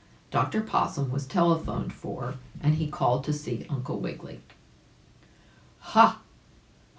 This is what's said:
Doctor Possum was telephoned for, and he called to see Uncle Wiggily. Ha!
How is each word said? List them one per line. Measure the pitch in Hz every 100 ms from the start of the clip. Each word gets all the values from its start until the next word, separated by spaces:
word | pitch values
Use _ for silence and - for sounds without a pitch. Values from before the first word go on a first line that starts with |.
| _ - _
Doctor | 135 127 220
Possum | 220 - 156 - 135
was | 123 -
telephoned | 196 170 160 - - -
for, | - - 95 123 - - -
and | 143
he | 156 151
called | - 135 127
to | 139
see | 147 - 117 -
Uncle | 135 - -
Wiggily. | - - - - - - _ - _ _ - - - - - - - _
Ha! | - 220 226 - - - - - - - -